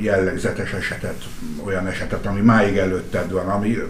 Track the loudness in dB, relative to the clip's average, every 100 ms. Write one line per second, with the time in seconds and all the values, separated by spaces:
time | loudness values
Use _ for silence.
0 | 0 2 2 0 -2 -2 -4 -4 -4 -4
1 | -6 -6 -8 -8 -8 -6 -4 -2 -2 -2
2 | -4 -4 -2 4 6 6 6 4 2 0
3 | -2 -2 -2 -2 0 0 0 0